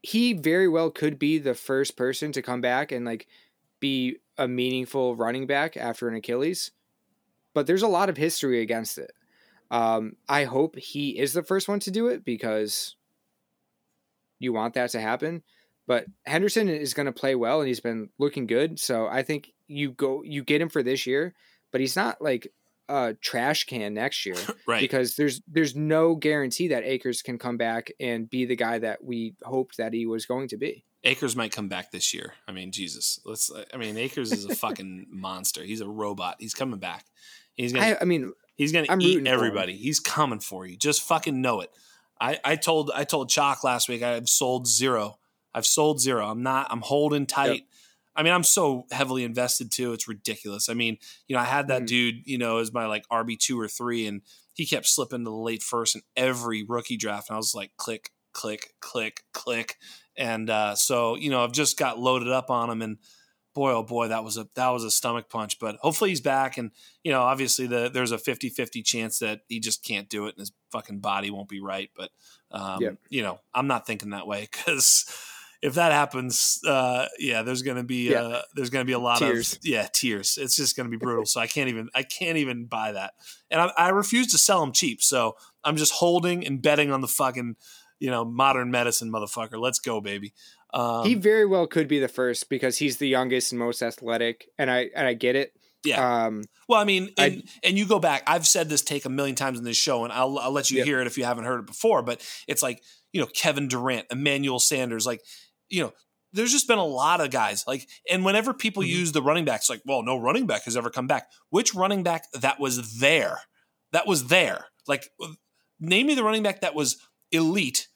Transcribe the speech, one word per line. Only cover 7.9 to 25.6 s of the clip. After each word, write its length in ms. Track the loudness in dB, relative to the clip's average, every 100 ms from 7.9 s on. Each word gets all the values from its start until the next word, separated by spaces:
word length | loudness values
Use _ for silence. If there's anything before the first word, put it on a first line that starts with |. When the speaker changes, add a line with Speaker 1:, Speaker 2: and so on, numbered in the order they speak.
| 4 2
Speaker 1:
of 80 | 2
history 440 | 0 0 2 2
against 360 | 2 -2 -4 -10
it. 140 | -12 _ _ _ _ _ _
Um, 420 | 0 2 2 -2 -10 0
I 140 | 0 2
hope 320 | 0 0 -2
he 400 | -10 -6 -4 -2
is 160 | 0
the 100 | -2
first 240 | 0 -2 0
one 120 | -4
to 100 | -2
do 160 | 0 0
it 160 | -2
because 720 | -4 -4 -2 -2 -2 -4 -8 -14 _ _ _ _ _ _ _ _ _ _ _ _ _ _
you 140 | -4
want 220 | -2 0 0
that 160 | 0
to 100 | -2
happen. 420 | -2 -2 -2 -6 _ _ _ _ 0
But 180 | 0 0 -16 -2
Henderson 440 | 2 2 2 2
is 240 | 0 -2
gonna 180 | -2 -2
play 240 | 0 0 2
well, 240 | 2 2
and 80 | 2
he's 120 | 0
been 280 | -2 -4 -8 -2
looking 300 | -2 0 2
good. 320 | 2 2 -2
So 280 | -2 0 0
I 160 | -2
think 280 | -2 -4 -6 _ _
you 240 | -6 -6
go, 320 | -2 -2 -2
you 200 | -6 -8
get 180 | 2 2
him 80 | 2
for 140 | 0
this 220 | 0 -2 0
year, 280 | 0 -2 _ _ _ _
but 100 | -2
he's 140 | 0 0
not, 260 | -2 -2
like, 320 | -2 -2 -4 _ _ _ -6
a 280 | -2 -2 -4
trash 500 | -4 0 0 0 -2
can 280 | -4 -4
next 320 | -4 -4 -4 -4
year 100 | -6 -6
Speaker 2:
<laughs> 160 | -6 0
Right. 120 | 0
Speaker 1:
because 360 | 2 2 0 0
there's, 260 | 0 0 -4
there's 280 | 0